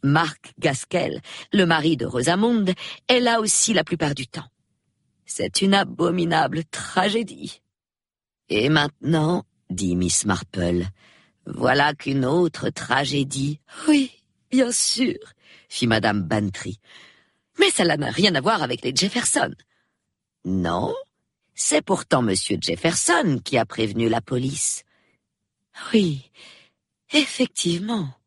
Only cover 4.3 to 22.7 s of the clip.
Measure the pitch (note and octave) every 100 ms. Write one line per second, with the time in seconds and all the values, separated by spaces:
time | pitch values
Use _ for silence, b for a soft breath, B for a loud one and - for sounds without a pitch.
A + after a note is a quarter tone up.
4.3 | - - _ _ _ _ _ _ _ -
5.3 | - - - G3 G3 F#3+ - E3+ F3 E3+
6.3 | E3 C#3+ D#3 D#3+ - - - G3 G#3+ A3+
7.3 | - - - _ _ _ _ _ _ _
8.3 | _ _ G#2 B2 D#3 D3 _ C#3 D#3+ D#3
9.3 | F3 - _ _ F2+ F#2 F2 F2+ - G#2
10.3 | F#2 - - F2 F2 F2 b b b b
11.3 | b - - B2 C3+ D3 D3 - C3+ B2+
12.3 | E3 F3 - - - - B2+ C#3 C#3+ C#3
13.3 | C#3 C#3 D3+ _ - - D4 C4+ _ _
14.3 | _ _ B3+ A#3+ A#3+ - - B3+ - -
15.3 | _ b b b - A#2+ A2 A2 G#2 E2+
16.3 | A2 G#2 F#2+ - G2+ b b b b b
17.3 | b b - G3+ - F3 D3 C#3 A2+ G3+
18.3 | D#3 C#3+ A3 C3+ B2+ B2 C3 G3 A#3+ -
19.3 | - A#2 - _ _ _ _ _ _ _
20.3 | _ F2+ F#2+ E2+ F2 A2+ A#4+ C#5 _ _
21.3 | _ _ - - D4+ - F#3+ - C#3+ A#2
22.3 | F#2+ - E2+ -